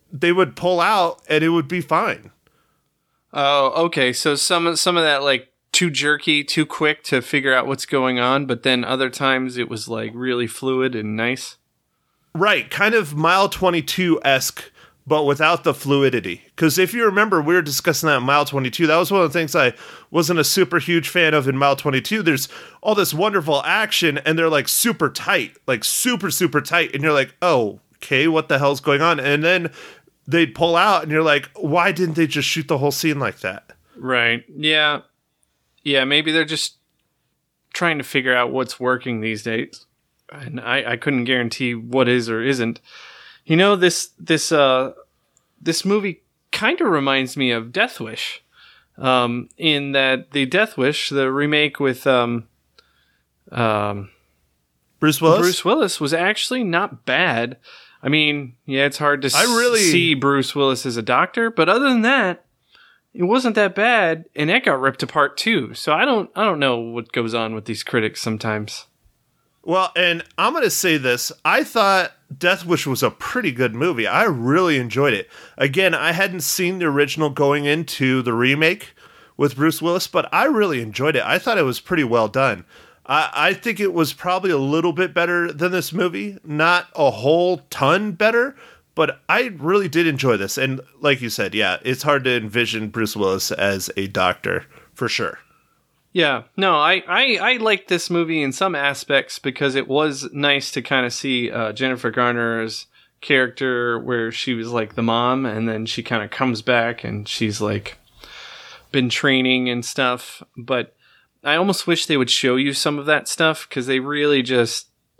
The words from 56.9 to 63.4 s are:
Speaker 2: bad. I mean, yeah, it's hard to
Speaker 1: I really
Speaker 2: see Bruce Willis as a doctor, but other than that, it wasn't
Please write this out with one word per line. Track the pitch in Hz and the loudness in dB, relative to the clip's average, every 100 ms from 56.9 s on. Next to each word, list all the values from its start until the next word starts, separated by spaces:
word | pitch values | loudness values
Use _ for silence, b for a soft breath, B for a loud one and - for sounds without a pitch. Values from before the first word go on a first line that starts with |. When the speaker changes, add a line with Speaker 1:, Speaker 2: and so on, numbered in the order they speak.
| 117 - | -6 -2
Speaker 2:
bad. | 131 180 117 120 127 B B B B | 0 2 0 -4 -8 B B B B
I | 135 | -2
mean, | 151 151 147 131 120 - | 2 2 -2 -8 -16 -6
yeah, | 135 | 0
it's | 143 139 | 0 0
hard | 147 143 | 0 0
to | 135 | 0
Speaker 1:
I | 135 | 2
really | 233 233 247 226 | 2 2 2 2
Speaker 2:
see | 190 170 170 | 4 4 2
Bruce | 143 139 139 131 | 2 2 0 0
Willis | 143 139 123 | 0 0 0
as | 135 117 | -4 -6
a | |
doctor, | 107 127 180 - 233 | 0 2 2 0 -2
but | 226 160 | 2 2
other | 247 277 | 4 2
than | 240 | 2
that, | 220 269 190 170 _ _ b b b b b | 2 2 0 -4 _ _ b b b b b
it | - | -4
wasn't | 180 247 | 2 2